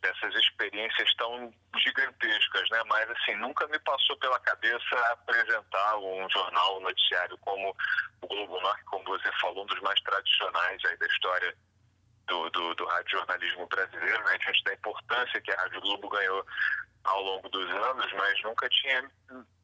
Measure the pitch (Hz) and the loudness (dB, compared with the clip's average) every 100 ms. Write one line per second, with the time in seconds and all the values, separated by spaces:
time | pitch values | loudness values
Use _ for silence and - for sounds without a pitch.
0 | 92 92 107 107 113 - 104 104 113 - | -2 -2 -2 4 2 2 -4 -2 -2 2
1 | 110 - 117 120 120 - _ 117 120 135 | 2 2 0 -4 -10 -14 _ 0 0 2
2 | 135 - 113 110 - - 90 113 110 107 | -2 0 0 4 2 2 0 0 2 2
3 | 110 117 - 104 117 - 151 156 - 139 | 2 -2 -2 -2 -4 -4 -2 -2 0 2
4 | - 139 135 123 - - 113 120 - 127 | 2 2 2 2 2 2 2 0 0 2
5 | 120 117 - 120 110 113 - 95 104 107 | 2 0 2 2 4 0 0 2 2 2
6 | 98 92 95 101 90 87 - 95 92 92 | -2 -4 0 0 2 2 2 2 -2 2
7 | - 90 90 90 - 98 98 - - - | 2 4 0 -4 -4 -2 -2 -2 0 0
8 | - - 90 98 101 90 95 104 - 98 | -2 -8 -8 -6 -4 -2 -2 -2 -4 -6
9 | 95 95 95 - 92 92 101 95 98 98 | -4 -2 -2 0 -2 -2 -6 -2 0 0
10 | - 98 - - 95 85 90 95 90 85 | 0 0 2 2 2 0 0 0 -2 0
11 | 85 - 95 90 87 - _ _ _ _ | -2 0 0 0 0 -6 _ _ _ _
12 | _ _ - 90 82 87 85 85 87 87 | _ _ -4 -2 -2 -2 -2 -2 0 -2
13 | - 98 90 90 87 87 87 90 95 - | 0 -4 -2 -2 -2 -4 -4 -2 -2 -2
14 | 87 95 92 92 - - 98 98 107 - | 0 0 2 0 2 0 0 -4 -6 -8
15 | - 120 123 107 101 95 92 95 98 98 | -4 -2 0 -4 -2 -2 -2 -2 -4 -4
16 | 98 104 95 95 - - - - - _ | -2 0 0 0 -4 -2 -2 -2 -6 _
17 | - 98 95 95 95 95 90 95 110 107 | -2 0 0 -4 -4 -4 -2 0 0 0
18 | - 98 101 98 - - 127 - 139 131 | -2 0 2 2 0 -2 2 2 2 0
19 | 135 _ - 127 120 _ | -2 _ -18 -18 -18 _